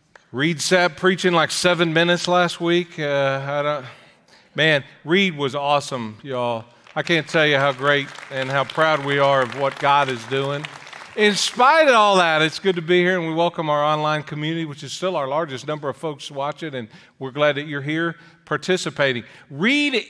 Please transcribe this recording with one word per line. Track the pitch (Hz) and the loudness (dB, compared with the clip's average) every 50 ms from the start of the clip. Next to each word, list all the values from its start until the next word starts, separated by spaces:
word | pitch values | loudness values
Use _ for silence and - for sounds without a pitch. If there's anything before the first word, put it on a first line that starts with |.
| _ _ _ - _ _ | _ _ _ -20 _ _
Reed | - 123 139 170 170 143 | -4 -2 0 0 0 -2
sat | - - 185 185 175 180 - - | -2 2 2 2 2 2 0 0
preaching | - 185 190 170 - 180 175 | 0 2 2 2 2 2 2
like | 170 156 139 | 2 2 0
seven | - - - 180 175 165 170 170 156 | -2 0 2 2 2 2 2 2 2
minutes | 160 170 175 175 170 - - | 2 2 2 2 0 0 0
last | 175 180 175 170 - - | 2 2 2 2 0 -2
week. | 175 170 170 175 175 170 - - | -2 0 0 0 0 -4 -8 -6
Uh, | 151 143 143 139 139 135 135 135 135 139 | -4 -2 0 0 0 0 -2 -2 -4 -6
I | 143 147 143 | -4 -2 -2
don't, | 147 147 143 127 123 - - - _ _ _ _ _ _ _ _ _ _ | -2 -2 -4 -6 -12 -18 -20 -20 _ _ _ _ _ _ _ _ _ _
man, | - 147 160 156 139 135 - - - _ | 0 2 4 4 2 0 -4 -16 -16 _
Reed | 143 165 196 196 190 165 143 | 0 2 2 2 2 0 -2
was | 143 135 120 | -4 -4 -4
awesome, | 147 143 143 147 143 139 - 143 127 117 110 107 104 - | -2 0 2 2 2 0 -2 -6 -6 -6 -8 -10 -12 -12
y'all. | 139 131 123 123 120 117 113 117 - _ _ _ - - | -8 -6 -4 -2 -2 -4 -4 -6 -12 _ _ _ -10 -6
I | 156 147 | -6 -2
can't | - 175 160 147 | 0 0 0 0
tell | - - 170 156 | 0 0 2 2
you | 151 147 | 4 4
how | 135 139 143 135 | 2 2 2 0
great | 127 135 143 143 143 139 143 - - - - | 0 0 2 2 2 0 -4 -10 -16 -16 -10
and | 139 131 131 131 | -8 -6 -4 -2
how | 139 139 135 | 0 -2 -2
proud | 127 - - 156 160 156 143 139 | -2 0 0 2 2 2 0 0
we | 143 143 143 | -2 0 2
are | 139 139 139 135 | 4 4 4 2
of | 131 120 113 135 | 2 0 -2 -2
what | 139 135 131 - | -4 -4 -2 0
God | 147 139 139 143 143 131 | 2 2 4 4 2 0
is | 131 117 110 | -2 -6 -6
doing. | 113 131 135 139 139 143 143 151 - - - - - - - - - - | -6 -4 -4 -2 -4 -4 -6 -8 -12 -14 -16 -20 -20 -20 -20 -20 -12 -2
In | - 214 208 202 | 2 2 2 2
spite | 170 - - - - 247 269 311 320 320 285 | 2 -2 -4 0 4 4 6 6 6 6 6
of | 247 | 6
all | 226 214 208 196 185 | 6 6 6 6 4
that, | 180 165 160 156 | 4 4 4 2
it's | 156 160 - - | 2 0 0 -2
good | - 196 185 | -2 0 0
to | 170 160 | 0 0
be | 156 180 180 | 2 2 4
here, | 175 180 185 180 | 4 4 2 0
and | 165 160 | -2 -2
we | 160 | 0
welcome | 165 170 175 - - 160 156 | 0 0 0 0 -2 -2 0
our | 147 147 147 | 2 2 2
online | 151 151 151 151 151 151 151 147 | 2 2 2 0 0 -2 -2 -4
community, | - 156 151 151 156 165 165 165 | -6 -8 -6 -4 -4 -4 -4 -6
which | 151 143 139 - | -8 -10 -12 -12
is | 131 - | -12 -10
still | - 180 185 185 | -6 -4 -4 -2
our | 160 139 | -2 -4
largest | 131 139 151 170 151 131 123 135 | -2 -2 -2 -4 -4 -6 -10 -6
number | 143 151 147 143 139 | -6 -8 -6 -6 -8
of | 127 | -8
folks | - - 160 151 135 - - | -6 -8 -8 -8 -8 -12 -12
watching, | 143 139 139 147 151 - 170 156 139 | -8 -6 -6 -6 -6 -8 -10 -10 -8
and | 131 113 104 - - - - _ _ | -8 -10 -10 -14 -20 -20 -20 _ _
we're | 135 135 131 | -12 -10 -2
glad | 147 147 147 143 | 2 2 2 2
that | 139 147 | 0 -6
you're | 160 147 143 135 | -6 -8 -8 -6
here | 143 156 160 170 170 160 - - - - _ _ | -4 -4 -2 -2 -4 -6 -8 -16 -20 -20 _ _
participating. | - 151 147 - - 185 175 - 160 131 - 143 135 127 120 - - - - - _ | -6 -6 -4 0 -2 -2 -2 -2 -6 -2 0 0 0 0 -2 -6 -10 -20 -20 -20 _
Reed | 143 135 175 233 277 294 294 294 262 214 - | -8 -2 0 0 2 2 0 0 -2 -2 -4